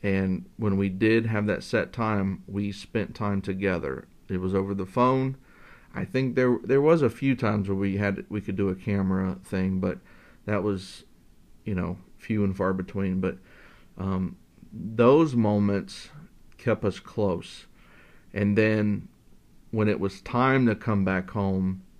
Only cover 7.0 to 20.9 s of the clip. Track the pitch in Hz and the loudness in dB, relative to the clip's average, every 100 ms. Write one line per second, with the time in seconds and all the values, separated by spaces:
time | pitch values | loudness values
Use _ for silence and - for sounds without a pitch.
7 | 131 - 135 127 113 104 95 98 98 98 | 4 2 0 2 2 0 0 -2 0 0
8 | 104 98 - 104 98 95 98 92 - 101 | 0 -2 -4 -8 -4 -2 -2 -2 -2 0
9 | 95 92 95 - - 98 95 95 95 78 | 0 0 -2 -6 -6 -2 0 0 -2 -4
10 | - - - - - 107 101 98 92 - | -12 -20 -20 -16 -4 -2 0 -2 -6 -18
11 | - - - - - - - 92 87 87 | -20 -20 -20 -20 -20 -16 -6 -4 -4 -6
12 | - - - 107 101 95 92 95 92 98 | -12 -20 -4 0 0 0 0 -2 -4 -4
13 | 98 92 95 95 - - - - - - | -2 0 -2 -4 -14 -20 -20 -20 -20 -8
14 | 95 95 92 - - - - 107 107 110 | -4 -2 -4 -8 -20 -20 -18 -12 -8 4
15 | 120 143 160 123 107 104 101 101 - - | 6 6 6 4 2 4 2 0 -4 -14
16 | - - - - - - - 107 107 92 | -18 -20 -20 -20 -20 -6 -2 0 0 -4
17 | - - 104 87 - - - - - - | -10 -2 0 0 -6 -18 -20 -20 -20 -20
18 | - - - 101 101 101 110 110 104 98 | -20 -20 -10 -2 2 4 4 4 2 -2
19 | - _ _ - _ - - 110 107 104 | -6 _ _ -20 _ -20 -8 0 0 2
20 | 95 - - 120 131 135 123 107 - | -2 -4 -6 0 4 4 4 2 0